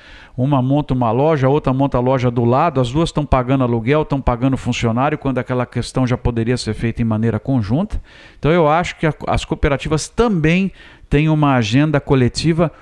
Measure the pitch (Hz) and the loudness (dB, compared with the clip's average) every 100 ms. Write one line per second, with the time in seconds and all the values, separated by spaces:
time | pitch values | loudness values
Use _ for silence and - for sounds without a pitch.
0 | - - - - 135 139 127 143 143 131 | -12 -20 -12 -4 0 0 2 0 0 -2
1 | 117 117 156 156 131 151 139 131 139 123 | 0 2 2 2 2 2 0 0 0 0
2 | 123 135 123 120 117 127 170 135 120 143 | 0 0 0 0 2 2 2 0 -2 0
3 | 170 - 143 131 123 135 123 117 110 151 | -2 -2 -2 -2 0 0 0 0 0 0
4 | 147 139 127 120 135 127 120 120 117 117 | 0 -2 -2 0 0 -2 -4 -2 -2 0
5 | 143 151 135 127 120 127 120 123 - 131 | -2 -2 -4 -4 -4 -4 -4 -6 -4 -2
6 | 123 123 123 117 113 123 110 107 117 113 | 0 0 -2 -2 -2 -2 -4 -4 -4 -2
7 | 113 110 113 107 - 131 98 135 208 - | -2 0 0 -2 -2 -2 0 -2 -2 -6
8 | - - - - 143 175 147 160 170 - | -8 -20 -20 -4 0 2 2 2 -2 -2
9 | 156 - - 117 - 160 156 135 147 151 | -4 -2 -4 -4 -2 -2 -2 -2 -2 -4
10 | - - 240 180 151 180 190 - - - | -2 0 0 2 2 2 -2 -6 -20 -20
11 | - 143 156 156 143 127 104 127 156 143 | -2 0 2 2 2 2 2 2 2 0
12 | - 135 120 - 160 165 160 - | 2 2 2 0 -2 0 -2 -4